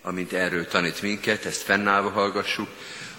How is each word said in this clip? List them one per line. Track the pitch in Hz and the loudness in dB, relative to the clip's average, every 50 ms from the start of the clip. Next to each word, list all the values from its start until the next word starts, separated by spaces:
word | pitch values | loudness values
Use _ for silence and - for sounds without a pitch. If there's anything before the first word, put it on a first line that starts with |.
amint | - 95 92 92 90 85 92 | -8 -6 -4 -4 -4 -2 0
erről | 92 90 90 87 85 85 | 0 2 2 2 0 -2
tanít | - - 92 87 82 - - | 2 0 2 2 2 -2 -2
minket, | 104 101 104 101 - 110 107 - - | -4 -4 -4 0 2 0 0 0 0
ezt | 90 - - | -4 -4 -4
fennállva | - - 98 101 104 101 101 101 98 101 | 2 2 2 4 4 4 4 4 4 2
hallgassuk. | 95 107 101 101 95 101 98 - - - 104 - - - - - - - - - - | 2 2 2 2 2 0 0 0 -2 -2 -4 -6 -8 -14 -14 -14 -12 -12 -12 -14 -12